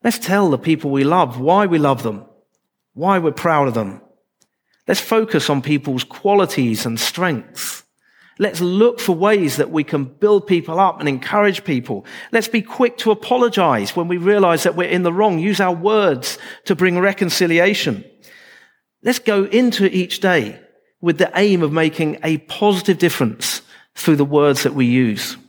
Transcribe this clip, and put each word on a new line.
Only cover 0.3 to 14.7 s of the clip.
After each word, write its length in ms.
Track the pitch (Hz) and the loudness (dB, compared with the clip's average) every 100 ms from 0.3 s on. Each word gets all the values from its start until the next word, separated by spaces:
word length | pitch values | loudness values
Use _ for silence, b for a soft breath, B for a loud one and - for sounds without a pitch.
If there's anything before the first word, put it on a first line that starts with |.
| 196 190 | 2 2
the 100 | 131 | 0
people 320 | 165 156 151 | 0 -2 0
we 140 | 139 | 0
love 340 | 135 175 147 120 | 2 2 0 0
why 280 | 135 185 208 | 2 2 2
we 120 | 165 | 2
love 240 | 147 131 | 2 0
them, 220 | 117 101 - _ _ _ _ _ _ | -2 -8 -14 _ _ _ _ _ _
why 240 | - 170 190 | -6 0 2
we're 140 | 160 | 0
proud 360 | - 175 156 139 | -2 0 0 0
of 60 | |
them. 260 | 117 101 92 - _ _ _ _ _ _ _ - | -2 -6 -10 -20 _ _ _ _ _ _ _ -4
Let's 120 | 226 | -4
focus 500 | - 226 220 160 - | 0 0 2 -2 0
on 100 | 143 | -2
people's 440 | 131 147 131 127 | 0 -2 -2 -6
qualities 800 | - - 196 202 185 - 123 110 123 | -6 -6 0 2 2 0 -2 -2 -4
and 120 | 113 | -4
strengths. 880 | - - 180 131 - - - - _ _ b b b b | -6 -2 -2 -2 -8 -14 -12 -12 _ _ b b b b
Let's 240 | 202 175 | -2 0
look 360 | 180 185 233 240 | -2 2 2 2
for 160 | - | -2
ways 440 | 170 196 214 160 131 | 0 2 2 0 -2
that 120 | 143 | -2
we 140 | 160 | -2
can 200 | 147 156 | -2 -2
build 420 | 131 - 208 208 202 | -4 -2 2 2 2
people 340 | 175 165 165 | -2 0 0
up 200 | 190 165 | 0 0
and 80 | 151 | -4
encourage 560 | 135 - 208 208 180 | -4 -2 0 2 0
people. 420 | - 135 120 104 - B B | -4 -4 -4 -10 -10 B B
Let's 160 | 233 220 | -4 0
be 140 | 233 | -4
quick 340 | - - 247 240 | -4 0 0 0
to 120 | 220 | 0
apologize 840 | 214 - 247 240 202 175 123 190 | 0 0 0 2 2 2 2 -2
when 140 | - 170 | -4 -4
we 80 | 180 | -2
realize 460 | 175 208 190 165 | 2 2 4 2
that 120 | 180 | 0